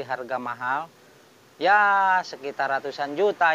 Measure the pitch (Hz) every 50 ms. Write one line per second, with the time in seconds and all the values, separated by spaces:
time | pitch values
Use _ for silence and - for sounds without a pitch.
0 | 131 123 127 127 123 120 131 123 123 120 120 120 123 127 135 147 165 165 - _
1 | - - - - - _ _ _ _ _ _ - 151 185 202 208 202 202 196 196
2 | 190 190 185 180 170 - 151 127 135 139 - - 139 131 135 131 139 139 - -
3 | 143 143 147 165 202 208 - - 175 160